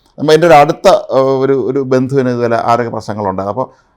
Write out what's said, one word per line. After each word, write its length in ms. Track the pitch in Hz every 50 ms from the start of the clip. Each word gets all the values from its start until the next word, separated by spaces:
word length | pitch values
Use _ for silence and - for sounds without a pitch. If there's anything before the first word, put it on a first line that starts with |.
| _ _ _ -
നമ്മൾ 160 | 135 151 156
എൻ്റെ 140 | 156 165 175
ഒരു 60 | 160
അടുത്ത, 340 | 143 147 156 165 - - -
ഏഹ്, 480 | 262 - - - 113 131 135 135 135 131 131
ഒരു, 280 | 135 139 135 113 104
ഒരു 80 | 131 139
ബന്ധുവിന് 500 | 135 127 131 131 131 127 135 139 131 127
ഇതുപോലെ 280 | 123 120 120 117 113 113 117
ആരോഗ്യ 260 | - 117 117 120 117
പ്രശ്നങ്ങളുണ്ടായത്. 600 | - 110 104 - 107 107 104 98 95 92 95 101
അപ്പോൾ 160 | 104 117 131 - _ _ _ _ _